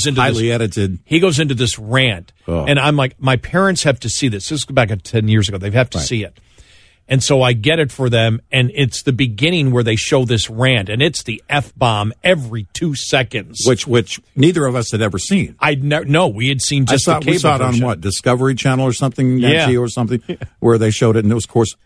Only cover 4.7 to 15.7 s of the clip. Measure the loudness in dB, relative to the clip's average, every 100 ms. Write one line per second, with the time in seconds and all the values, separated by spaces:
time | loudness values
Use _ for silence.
4.7 | 0 0 -2 -4 -2 2 2 2 -2 -2
5.7 | 0 0 -2 -4 -4 -6 _ _ _ -20
6.7 | -20 -20 _ -2 0 2 2 2 2 0
7.7 | 0 -2 -2 0 2 2 0 -2 0 0
8.7 | 0 -2 -2 -2 0 0 0 0 2 2
9.7 | 2 0 0 0 0 2 0 -2 0 2
10.7 | 2 -2 -2 -2 -2 -10 -10 -4 -4 -4
11.7 | -2 0 0 -2 -2 0 0 -2 -8 -10
12.7 | -6 -4 -4 -2 -2 -2 -6 -10 -4 0
13.7 | 0 2 0 0 -8 _ 0 2 2 0
14.7 | -2 -4 -2 -2 -4 -2 0 -2 -2 -2